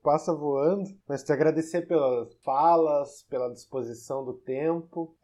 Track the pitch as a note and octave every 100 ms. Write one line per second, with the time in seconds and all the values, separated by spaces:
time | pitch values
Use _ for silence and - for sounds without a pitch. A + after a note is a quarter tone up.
0 | D3 D3+ F3+ D#3 D3 C#3 D3+ G3+ G3 -
1 | - C#3 - C#3+ D3+ D#3 D#3+ F3+ E3+ E3
2 | C#3 B2 A#2 - - C3+ E3 E3+ D#3 D3
3 | C#3+ - _ C3 B2 A#2 - C3 A#2 A2+
4 | - C3+ C3 B2+ - C3 D#3 E3+ E3+ E3+
5 | D#3+ _